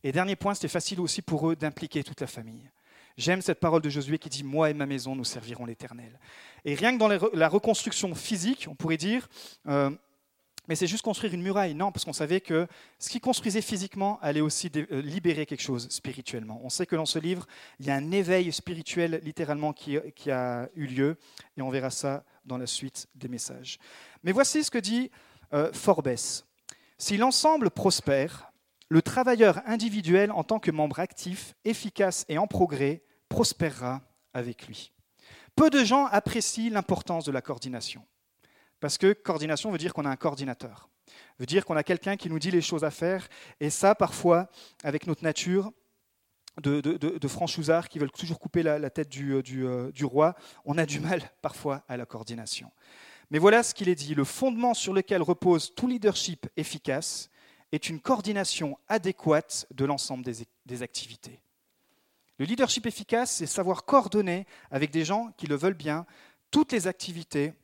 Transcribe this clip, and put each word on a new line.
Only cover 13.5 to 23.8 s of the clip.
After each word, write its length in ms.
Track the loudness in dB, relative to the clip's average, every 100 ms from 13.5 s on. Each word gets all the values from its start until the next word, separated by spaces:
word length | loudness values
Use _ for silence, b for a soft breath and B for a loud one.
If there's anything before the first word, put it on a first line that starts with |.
| -2
physiquement 560 | -2 -4 -6 -2 -2 -2
allait 200 | -2 0
aussi 280 | 0 -2 -4
dé-, 200 | -4 -4
euh, 100 | -4
libérer 460 | -4 -2 0 0 -2
quelque 160 | -6
chose 260 | -4 -4 -4
spirituellement. 720 | -8 -8 -10 -10 -10 -10 -12
On 40 | -8
sait 180 | -4 -2
que 100 | 0
dans 100 | 0
ce 140 | -2
livre, 260 | -2 -4 -6 B B B
il 80 | -2
y 40 |
a 40 |
un 160 | -2 0
éveil 420 | 0 4 2 2
spirituel 680 | -2 -8 -10 -4 0 0 0
littéralement 500 | -6 -6 -4 0 -2
qui, 240 | -4 -2 -4 -4 -8
qui 160 | -2
a 360 | -2 0 -4 -6
eu 120 | -8 -6
lieu, 300 | 2 2 0 B B B -8
et 60 |
on 80 | -4
verra 200 | -2 -4
ça 340 | -4 -4 -4 -10 b
dans 140 | -10 -8
la 80 | -6
suite 400 | -6 -8 -12 -18
des 140 | -14 -10
messages. 500 | -8 -10 -12 -14 -16